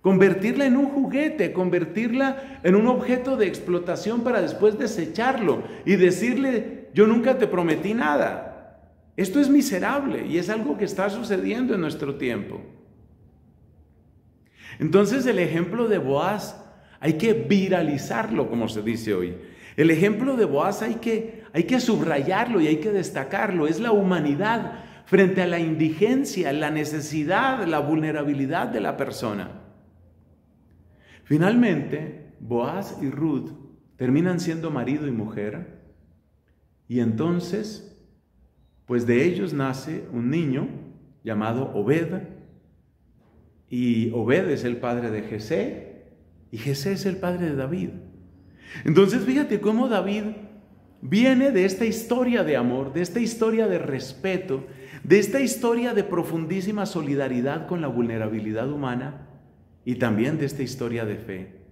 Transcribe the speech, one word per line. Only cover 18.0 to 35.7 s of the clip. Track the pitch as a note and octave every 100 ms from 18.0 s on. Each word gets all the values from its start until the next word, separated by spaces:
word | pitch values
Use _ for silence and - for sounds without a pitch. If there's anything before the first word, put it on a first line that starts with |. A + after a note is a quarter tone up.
| - A#2 A2 G#3+ B2
como | A#2+ G#2+
se | G#2+
dice | G#2+ A2+ A2
hoy. | F#2+ F2 F2 - - - -
El | D#3+
ejemplo | D#3+ G3+ G#3 C4 B3+
de | F3+
Boaz | C#3 E3+ G3+
hay | A3
que, | A3+ A#3 A3 - - -
hay | F#3+
que | - B3+
subrayarlo | - G#3 D#3+ C#3+ C#3 F#3+ A#3+ G#3+
y | D#3
hay | D3+
que | G#3+
destacarlo. | G3+ E3 - C3+ F#3+ G#3 F3+ D3+
Es | E3
la | A#3
humanidad | G#3 F#3 F3+ D3 C#3+ G#3 A#3 - - - -
frente | - F#3+ F#3 F#3
a | F3
la | E3+
indigencia, | E3 D3+ D#3 D#3 G#3+ C4 C#4 F#3+ D#3
la | D3 D3+
necesidad, | D#3 D3 D3+ C3+ D3+ D3 G3 C4+ C4 F3+
la | D#3
vulnerabilidad | C#3 D#3+ D#3 D3+ D3 C#3 C3+ E3+ -
de | A#2
la | G2+ C#3
persona. | C3 G#2+ A#2+ G#2 F2+ - - - - _ - _ _ _ _ _ _ _ _ _ _ -
Finalmente, | - D3+ F3+ A#3+ A#3 D3+ - D3+ D#3 - - -
Boaz | A2+ A#2+ B2+ F3+ G3 -
y | C#3
Ruth | C3 D#3+ C3+ - - - - _ _
terminan | B2+ C#3 F3+ F3
siendo | F3 E3 D#3+
marido | C#3+ A#2+ D3 D3
y |
mujer, | A#2 G#2 G#2+ G#2 D#3 F3